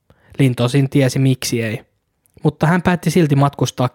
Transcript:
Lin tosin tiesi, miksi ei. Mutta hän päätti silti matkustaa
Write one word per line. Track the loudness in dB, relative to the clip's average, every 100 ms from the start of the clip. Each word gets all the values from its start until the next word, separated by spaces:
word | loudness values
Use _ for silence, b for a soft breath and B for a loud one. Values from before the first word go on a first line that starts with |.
| _ b b 0
Lin | 0 2
tosin | 0 0 0
tiesi, | 2 0 2
miksi | 0 0 -4 -4
ei. | -4 -8 -12 _ _ _ _ _
Mutta | -4 0 0
hän | 0
päätti | 0 -2 0
silti | 0 2 2
matkustaa | 0 0 -6 -4 -6